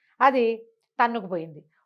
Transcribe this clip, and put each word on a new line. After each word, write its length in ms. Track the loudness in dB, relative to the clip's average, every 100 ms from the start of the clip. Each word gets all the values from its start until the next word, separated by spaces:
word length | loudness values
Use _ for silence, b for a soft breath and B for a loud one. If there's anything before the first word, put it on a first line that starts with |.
| _ 0
అది 460 | 2 4 0 -2 -10 _ _ -2
తన్నుకుపోయింది. 600 | -2 -2 -8 -8 -8 -16 -20 _